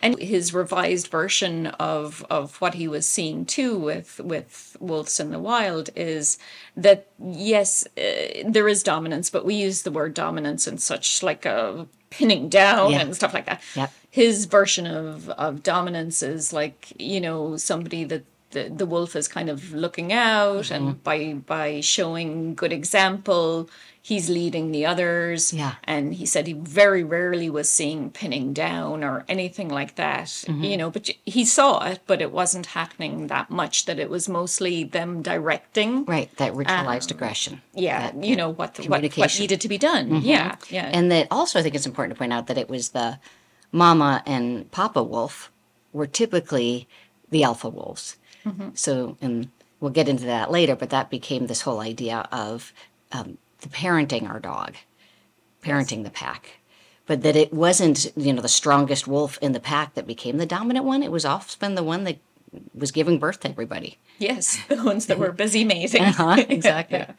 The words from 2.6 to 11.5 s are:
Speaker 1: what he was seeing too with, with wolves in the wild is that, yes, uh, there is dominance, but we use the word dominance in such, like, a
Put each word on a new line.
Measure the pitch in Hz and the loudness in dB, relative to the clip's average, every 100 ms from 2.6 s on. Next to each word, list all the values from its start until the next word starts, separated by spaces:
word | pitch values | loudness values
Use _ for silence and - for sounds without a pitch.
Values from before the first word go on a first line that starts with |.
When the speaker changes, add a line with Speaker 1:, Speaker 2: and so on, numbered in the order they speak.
Speaker 1:
what | 180 | -2
he | 175 165 | -2 -4
was | 151 - | -2 -2
seeing | - 160 160 170 | 0 -2 -4 -4
too | - 254 214 | 0 0 0
with, | 151 156 170 - | -2 -4 -8 -12
with | 175 160 - - - - | -6 -6 -8 -18 -20 -14
wolves | 180 156 - - | -6 -6 -4 -4
in | 151 | -4
the | 160 | -6
wild | 190 240 208 165 151 - | -2 0 0 -2 -6 -6
is | 170 156 147 - - - - - | -4 -2 -2 -4 -8 -20 -16 4
that, | 190 196 - _ | 8 8 6 _
yes, | 185 165 202 214 196 - - - | -10 -6 2 2 4 0 -2 -4
uh, | - - - - 208 | -2 -2 -4 -4 2
there | 220 214 | 4 4
is | 202 | 4
dominance, | 196 160 160 156 175 | 2 0 -2 -4 -2
but | 180 | -2
we | 175 | 0
use | 208 196 185 | 0 0 -2
the | 185 | -4
word | 151 151 | -2 -4
dominance | 165 165 160 147 151 - | -2 -2 -2 -4 -2 -4
in | - | -4
such, | - - - - | -4 -2 -2 0
like, | 185 156 | -2 -2
a | 165 | -2